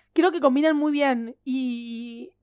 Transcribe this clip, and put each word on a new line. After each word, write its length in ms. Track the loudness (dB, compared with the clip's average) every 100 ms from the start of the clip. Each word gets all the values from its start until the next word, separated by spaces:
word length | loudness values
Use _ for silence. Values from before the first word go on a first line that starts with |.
| _
creo 200 | 2 2
que 80 | 4
combinan 360 | 2 4 2 2
muy 160 | 2
bien. 440 | 2 2 0 -4 -12
Y, 840 | -6 -4 -4 -6 -8 -10 -12 -14 -16 _